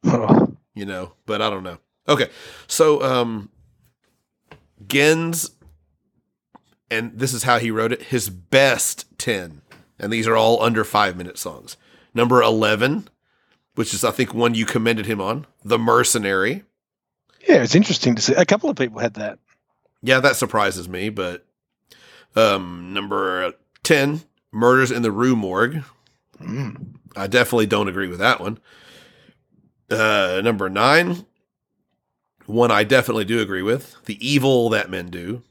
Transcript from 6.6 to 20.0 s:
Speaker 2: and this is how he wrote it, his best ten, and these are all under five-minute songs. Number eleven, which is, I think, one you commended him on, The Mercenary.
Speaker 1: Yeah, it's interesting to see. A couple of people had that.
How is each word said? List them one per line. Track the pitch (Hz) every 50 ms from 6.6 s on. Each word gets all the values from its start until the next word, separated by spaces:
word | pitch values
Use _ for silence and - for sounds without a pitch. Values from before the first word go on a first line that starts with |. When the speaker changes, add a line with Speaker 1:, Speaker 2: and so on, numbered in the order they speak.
| _ _ _ _ _ _
Speaker 2:
and | 113 110 117 117 - 107
this | 127 127 127
is | 117 117
how | 131 123 117
he | 113 117
wrote | 110 110 110 117 123
it, | 117 -
his | - - 123 107 98
best | 92 92 90 _ - 135 135 135 123 117 - - - - - _ _ _
ten, | - - 113 98 92 85 78 71 _ _ - - _ _ _ _
and | - 101 113
these | 113 110 113
are | 113
all | 113 110 113 117 117 110
under | 113 117 110 107
five-minute | - - 107 104 98 90 90 90 90 87 -
songs. | - 90 80 65 50 - - _ _ _ _ _ _ _ _
Number | 113 117 123 127 123 120
eleven, | 110 113 110 110 104 107 101 117 131 147 220 196 - _ _ _ _ _ _ _ _ _ _ _ _ _
which | - 117 - -
is, | 101 -
I | 120
think, | - - 131 107 -
one | 110 117 117 117
you | 113 113
commended | 107 - 123 110 113 117 110 104
him | 104 113 101
on, | 98 113 117 139 151 _ _ _ _
The | 104 117 113
Mercenary. | 113 113 117 120 123 - - 120 104 98 98 95 95 107 143 202 - _ _ _ _ _ _ _ _ _ _ _ _ _ _ _ _ -
Speaker 1:
Yeah, | 311 240 127
it's | - -
interesting | 165 208 - 175 - - 123 120
to | 110 -
see. | - 131
A | - 180
couple | - 196 214 - 330
of | -
people | - 131 120 110 123
had | 123 117 104
that. | - 107 104 104 - _ _ _ _ _ _ _ _ _ _ _ _